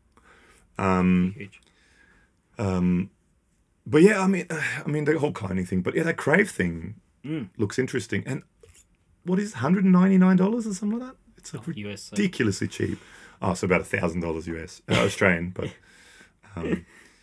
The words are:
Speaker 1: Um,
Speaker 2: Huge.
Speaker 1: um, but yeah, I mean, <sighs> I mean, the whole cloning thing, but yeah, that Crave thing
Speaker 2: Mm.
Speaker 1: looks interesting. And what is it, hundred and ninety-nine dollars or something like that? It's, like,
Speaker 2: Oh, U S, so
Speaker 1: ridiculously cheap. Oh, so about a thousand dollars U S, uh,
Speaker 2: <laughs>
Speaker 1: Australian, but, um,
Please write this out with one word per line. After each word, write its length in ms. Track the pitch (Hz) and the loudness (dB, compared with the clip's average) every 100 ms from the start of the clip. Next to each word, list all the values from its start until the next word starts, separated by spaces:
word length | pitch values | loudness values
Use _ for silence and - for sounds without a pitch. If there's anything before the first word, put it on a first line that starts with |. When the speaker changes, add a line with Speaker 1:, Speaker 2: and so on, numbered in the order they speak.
| _ _ _ - _ _ _ - | _ _ _ -20 _ _ _ -2
Speaker 1:
Um, 560 | 98 92 90 90 90 98 | 2 4 4 4 2 -4
Speaker 2:
Huge. 240 | 101 - _ _ _ _ _ _ _ _ _ - | -16 -20 _ _ _ _ _ _ _ _ _ -6
Speaker 1:
um, 520 | 101 92 90 90 95 _ _ _ _ _ _ _ - | -2 2 2 2 -2 _ _ _ _ _ _ _ 2
but 140 | 151 | 6
yeah, 200 | 185 208 | 6 4
I 40 | 190 | 2
mean, 200 | 190 - 160 143 | 0 -2 -6 -6
<sighs> 180 | 135 - | -6 -4
I 20 | |
mean, 160 | 151 | -2
the 140 | 151 160 | 0 0
whole 160 | 147 | -2
cloning 340 | - 98 95 90 | -4 -4 -4 -2
thing, 140 | 95 | -2
but 120 | 90 | -2
yeah, 80 | - | -2
that 120 | 165 165 | -2 -2
Crave 340 | - 165 214 | 2 2 2
thing 440 | - 90 82 87 110 _ _ 135 | -2 -4 -4 -10 -16 _ _ -10
Speaker 2:
Mm. 220 | 156 - - | -8 -8 -6
Speaker 1:
looks 220 | 104 - | -4 -2
interesting. 440 | 127 131 107 98 90 | -4 -4 -4 -6 -6
And 160 | 135 - _ - - _ _ _ _ | -8 -10 _ -20 -20 _ _ _ _
what 160 | 175 185 | -4 -2
is 140 | 208 | -4
it, 40 | 156 | -4
hundred 280 | 139 190 | 0 2
and 80 | 190 | 6
ninety-nine 420 | 180 190 190 185 185 | 6 6 6 6 6
dollars 300 | 190 240 220 | 4 0 -4
or 80 | |
something 240 | 190 208 226 | -4 -4 -4
like 100 | 254 | -8
that? 80 | - _ _ | -18 _ _
It's, 160 | - | -14
like, 120 | 135 170 | -12 -10
Speaker 2:
Oh, 60 | |
U 140 | 151 101 | -8 -8
S, 120 | 101 | -10
so 80 | - | -8
Speaker 1:
ridiculously 580 | 101 185 - 110 95 104 | -2 -2 0 -2 -2 -4
cheap. 300 | - 98 - - - - - | -4 -4 -4 -12 -20 -20 -8
Oh, 140 | 101 | -4
so 100 | 92 | -2
about 160 | 98 87 | 2 2
a 40 | |
thousand 360 | 80 104 90 87 | 0 -2 -2 -2
dollars 260 | 82 80 80 | -4 -4 -6
U 120 | 82 | -10
S, 240 | 78 - - | -10 -12 -2
uh, 20 | |
Speaker 2:
<laughs> 40 | 113 | 0
Speaker 1:
Australian, 500 | 107 - 98 85 87 | 2 2 2 2 -2
but, 180 | - - - _ - - - - _ - | -6 -8 -10 _ -20 -20 -20 -20 _ -16
um, 300 | 98 82 180 - - - _ | -8 -4 -4 -6 -20 -20 _